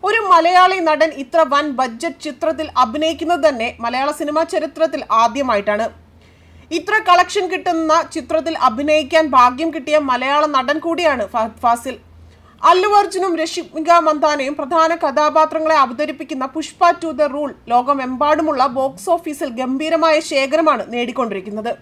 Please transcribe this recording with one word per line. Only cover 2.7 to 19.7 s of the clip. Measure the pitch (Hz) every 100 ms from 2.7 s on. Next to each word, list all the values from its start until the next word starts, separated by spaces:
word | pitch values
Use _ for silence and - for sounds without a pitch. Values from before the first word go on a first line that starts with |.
| 247
അഭിനയിക്കുന്നത് | 254 269 320 330 330 349 311
തന്നെ | 262 233 226
മലയാള | 233 247 277
സിനിമാ | 285 302 302
ചരിത്രത്തിൽ | 330 359 302 294 320 302 -
ആദ്യമായിട്ടാണ്. | 220 233 226 262 214 202 208 226 - _ _ _ _ _ - _
ഇത്ര | 320 359 427
കളക്ഷൻ | 427 349 359 415 370
കിട്ടുന്ന | 349 370 330 320 320 320
ചിത്രത്തിൽ | 320 254 320 311 320
അഭിനയിക്കാൻ | 254 226 294 302 285 320 311
ഭാഗ്യം | 262 247 254 330
കിട്ടിയ | 311 262 302
മലയാള | 277 247 262 285 302
നടൻ | 277 254 302
കൂടിയാണ് | 339 330 339 262 202
ഫഹദ് | 240 220 220
ഫാസിൽ. | 240 233 262 247 _ - - - _ _
അല്ലു | - 359 415
അർജുനും | 415 392 370 381 330
രശ്മിക | 320 - 254 311 320
മന്ദാനയും | 339 311 302 302 294 262 294
പ്രധാന | 277 330 320 330
കഥാപാത്രങ്ങളെ | 320 254 302 302 311 320 311 311
അവതരിപ്പിക്കുന്ന | 262 240 302 302 294 285 262
പുഷ്പ | 320 311 - 349
ടു | 339 330
The | 277 302
Rule | 277 285 - -
ലോകമെമ്പാടുമുള്ള | 240 254 277 254 254 294 302 311 277 262
ബോക്സ് | 254 269 269 -
ഓഫീസിൽ | 339 339 285 302
ഗംഭീരമായ | 226 254